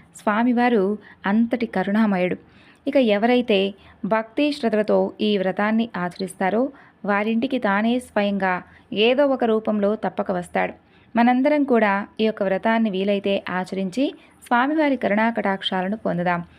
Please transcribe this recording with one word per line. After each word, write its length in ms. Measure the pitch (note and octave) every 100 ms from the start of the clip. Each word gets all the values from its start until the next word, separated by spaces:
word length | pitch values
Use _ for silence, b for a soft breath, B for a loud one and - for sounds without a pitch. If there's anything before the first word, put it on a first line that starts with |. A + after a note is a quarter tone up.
| B -
స్వామివారు 800 | - G#3 A#3+ A#3+ B3 A#3+ F#3+ G#3 B B F#3+
అంతటి 400 | G#3 A#3 A#3 A3+
కరుణామయుడు. 720 | - F#3 G#3 A3 F#3+ F3+ - - b b b -
ఇక 80 | C#4
ఎవరైతే 800 | A#3+ G3+ A3+ B3 A#3+ G3+ G3 G3+ B B
భక్తి 480 | G3 A3 A3 - D4
శ్రద్ధలతో 600 | C#4+ A#3 G#3+ G#3 G3 F#3+ -
ఈ 180 | G#3+ G3+
వ్రతాన్ని 500 | F#3 F#3 G#3 A3 A3+ F#3+
ఆచరిస్తారో 720 | F3 F3 F#3+ - F#3+ G#3 C4+ B B B
వారింటికి 540 | F#3+ G3+ G#3+ A3+ B3+ C4
తానే 400 | G3+ G3 A3 B3
స్వయంగా 640 | B3 - G3+ G3+ F#3+ F3+ - b b
ఏదో 340 | G3 A3+ B3+ C#4+
ఒక 180 | C4
రూపంలో 520 | A#3+ A3 A3 G#3+ G3+ A3
తప్పక 340 | F#3+ - G3
వస్తాడు. 420 | F3+ F3 F#3+ F#3 - b b b A3
మనందరం 480 | A#3 B3+ C4+ D4+
కూడా 420 | C#4 A#3 G#3+ G3 G#3+ -
ఈ 40 |
యొక్క 180 | A3 G#3+
వ్రతాన్ని 480 | F#3+ F#3+ A3+ A3+ A3
వీలైతే 540 | F#3 G3 G3+ G3+ G3 -
ఆచరించి 640 | F3+ F#3 F#3+ F#3+ F#3 C#4+ - B B -
స్వామివారి 500 | A#3+ C4+ D#4 D4 B3+
కరుణా 340 | G#3 G3+ A3+
కటాక్షాలను 680 | A3+ G3+ G3 - F#3+ F#3 A3
పొందుదాం. 480 | F#3+ F3 F3 F3 F3